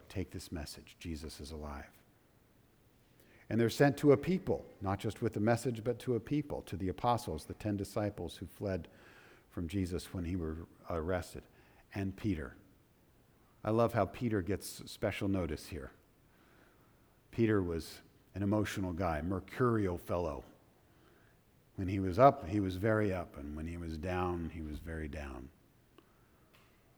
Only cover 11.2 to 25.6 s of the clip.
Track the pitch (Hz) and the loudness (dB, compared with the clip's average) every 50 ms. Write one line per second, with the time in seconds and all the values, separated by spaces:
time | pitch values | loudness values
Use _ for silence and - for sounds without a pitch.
11.2 | - - - - - - - - - - - - - - - 104 98 98 95 - | -2 -4 -10 -14 -16 -16 -20 -20 -20 -20 -20 -20 -20 -10 -6 -4 -4 -4 -4 -2
12.2 | - 107 95 78 71 65 - - - - - - _ _ _ _ _ _ _ _ | -2 -2 0 0 -2 -8 -10 -16 -20 -20 -20 -20 _ _ _ _ _ _ _ _
13.2 | _ _ _ _ - _ _ - - 107 110 113 117 113 110 117 98 92 - - | _ _ _ _ -20 _ _ -6 -2 0 4 4 4 4 4 2 2 2 0 -2
14.2 | 127 120 110 104 87 85 98 87 - - - - - - - - - 107 98 - | -2 0 0 0 0 0 -2 -4 -4 -8 -12 -12 -12 -14 -8 -4 -2 -2 -2 0
15.2 | 110 98 98 95 87 73 76 73 - - - 76 65 65 - - _ _ _ _ | 0 0 2 2 0 0 -2 -6 -8 -8 -10 -10 -10 -10 -14 -18 _ _ _ _
16.2 | _ _ _ - - - - - - - - - - - - - - _ _ _ | _ _ _ -20 -20 -20 -20 -20 -20 -20 -20 -20 -20 -20 -20 -20 -20 _ _ _
17.2 | _ - - - 113 107 110 101 92 87 82 82 80 - - - - - _ - | _ -8 0 2 4 6 6 4 4 2 0 -4 -4 -6 -12 -16 -18 -20 _ -20
18.2 | _ _ - 98 101 98 104 107 104 90 - 107 98 90 87 80 98 85 80 76 | _ _ -6 -2 0 2 4 2 2 0 0 -2 -2 -2 -2 0 2 2 2 0
19.2 | 78 87 98 92 - - - - 131 123 117 110 104 92 90 85 - - 104 87 | 0 0 -2 -2 -4 -6 0 2 4 4 4 4 2 2 0 -2 -2 -2 -2 0
20.2 | 90 80 71 67 - - - - - - _ _ _ _ - - - - - - | 0 0 -2 -4 -8 -14 -18 -20 -20 -20 _ _ _ _ -20 -20 -20 -20 -20 -20
21.2 | - - - _ _ _ _ _ _ _ - - 95 90 98 98 95 95 90 90 | -20 -20 -20 _ _ _ _ _ _ _ -8 -4 -2 0 0 0 2 2 6 8
22.2 | 127 139 135 - - 80 101 107 98 95 92 92 95 113 110 107 107 101 92 90 | 8 8 8 6 -2 -2 0 0 0 0 0 0 2 2 4 4 4 2 0 -2
23.2 | 82 - - 73 69 73 76 76 80 82 85 87 85 82 80 80 78 92 90 90 | -4 -6 -10 -12 -10 -8 -8 -6 -6 -6 -6 -6 -6 -6 -6 -6 -4 -2 0 0
24.2 | 90 90 87 85 85 78 78 82 78 76 76 - - 85 80 80 78 76 71 76 | 0 0 0 -2 -4 -6 -6 -8 -8 -8 -8 -8 -8 -8 -6 -6 -6 -6 -6 -8
25.2 | 73 69 65 62 64 65 - - | -8 -8 -10 -12 -14 -16 -18 -20